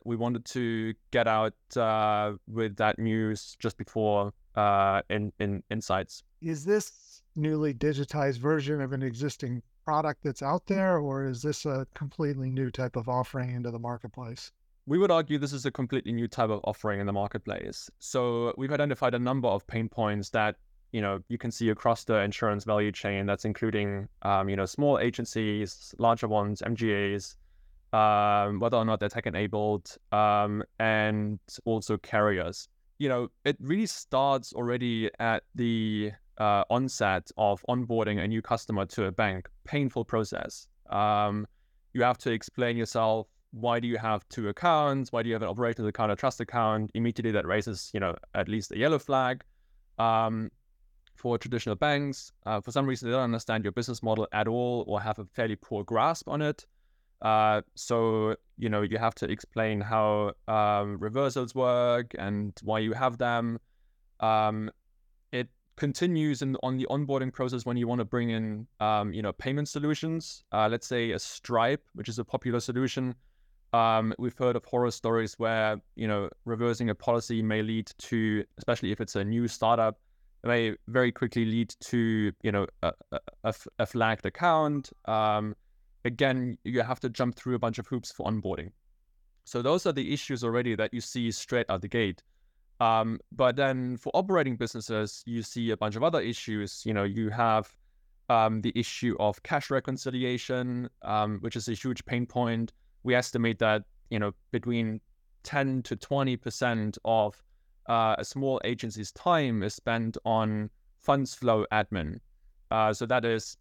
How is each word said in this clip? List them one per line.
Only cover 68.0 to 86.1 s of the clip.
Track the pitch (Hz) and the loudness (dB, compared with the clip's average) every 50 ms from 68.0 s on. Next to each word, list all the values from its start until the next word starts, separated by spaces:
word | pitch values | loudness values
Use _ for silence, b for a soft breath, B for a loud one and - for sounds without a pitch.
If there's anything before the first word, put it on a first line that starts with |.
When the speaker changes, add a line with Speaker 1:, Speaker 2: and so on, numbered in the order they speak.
| 110 | 0
Speaker 1:
bring | 98 - 120 120 117 | 0 0 0 0 0
in, | 113 113 110 107 107 107 113 - _ - | 0 -2 -2 -4 -6 -8 -10 -10 _ -2
um, | 107 107 107 104 104 104 | 0 2 2 2 0 0
you | 82 110 | -2 -4
know, | 107 98 - | -4 -4 -4
payment | - - 127 135 147 147 | -4 -4 -4 -2 -2 -2
solutions. | - - 147 147 151 151 - 160 160 165 160 - - - - _ - - | -4 -4 -2 -2 -2 0 -2 -2 -4 -4 -4 -6 -10 -14 -18 _ -4 0
Uh, | 107 107 107 | 2 2 2
let's | 117 110 - | 2 -2 -4
say | - 127 120 117 113 | -2 -2 0 0 0
a | 85 101 | -2 -4
Stripe, | - - - - - - 120 113 113 127 147 147 _ _ - | -6 -8 -14 -12 -4 0 2 2 4 2 2 -2 _ _ -14
which | 120 104 | -12 -10
is | 117 110 120 | -8 -6 -6
a | 110 | -6
popular | - - 131 - 127 117 120 | -4 -4 -4 -2 -2 -2 -2
solution. | - - 120 123 131 127 - 131 131 127 120 - _ _ _ _ _ _ _ _ _ _ - | -2 -2 -2 0 0 0 0 -2 -4 -4 -6 -8 _ _ _ _ _ _ _ _ _ _ 2
Um, | 117 113 113 110 110 110 110 - | 4 4 6 4 4 2 0 -2
we've | - 123 120 - | -2 -4 -6 -2
heard | - 127 123 120 | 0 0 0 0
of | 113 - | 0 -2
horror | - - 123 123 120 | -2 0 0 0 0
stories | - - - 113 113 113 110 104 - | 0 -2 -2 0 2 2 0 -2 -4
where, | - 113 113 113 110 110 107 107 101 - _ - | -2 -2 0 2 2 2 2 0 -2 -6 _ -8
you | - 113 | -4 -2
know, | 107 104 101 98 - - _ - | 0 0 0 -2 -4 -8 _ -8
reversing | 120 113 107 120 120 117 110 120 113 | -6 -2 0 0 0 0 0 0 -2
a | 104 | -2
policy | - - 120 117 117 - - 120 113 | 0 0 2 2 2 0 -2 -2 0
may | 110 110 107 110 | 0 0 0 0
lead | 107 110 113 113 104 - - | 0 0 -2 -4 -4 -6 -12
to, | - - - 120 113 110 110 107 107 95 - _ | -16 -6 -2 0 0 2 2 0 0 -2 -6 _
especially | - - 117 120 - - 95 104 | -6 -2 -2 0 0 0 -2 -2
if | - | -4
it's | 113 - - | -4 -4 -2
a | 101 98 | -2 -2
new | 104 113 120 120 107 | 0 0 0 0 -2
startup, | - - 110 113 120 117 113 110 107 - _ _ _ _ _ _ _ _ - | -2 0 2 4 4 4 2 0 -2 -4 _ _ _ _ _ _ _ _ -2
it | |
may | 117 120 117 117 110 - - _ | 0 2 2 2 0 -2 -6 _
very | - 113 127 127 123 | 0 2 2 2 2
quickly | 120 - 127 110 - 120 113 | 2 0 -2 0 2 2 2
lead | 110 110 117 113 - - - | 2 2 0 0 -2 -4 -12
to, | - - - 120 117 113 110 110 107 101 - _ | -6 -2 0 2 2 2 2 2 2 0 -2 _
you | - 110 | -2 0
know, | 101 101 92 - - - | 0 0 0 -2 -4 -2
a, | - 85 - - - - | -2 -2 -2 -4 -8 -8
a, | - - - - - - - | -8 -8 -8 -10 -12 -6 -4
a | 113 | -4
f-, | 104 - - - - | -4 -6 -10 -8 -4
a | - 113 | -4 -2
flagged | - - 117 113 110 110 - - | 0 0 2 2 2 2 0 -4
account. | - - - 175 175 160 156 156 147 147 143 135 - - _ - | -6 -2 0 2 4 4 4 4 2 0 -4 -6 -10 -16 _ -4
Um, | - 110 110 110 107 107 107 107 107 104 - _ _ _ _ _ _ _ _ - | -2 0 2 2 2 2 2 0 -2 -6 -10 _ _ _ _ _ _ _ _ -6
again, | 123 | -4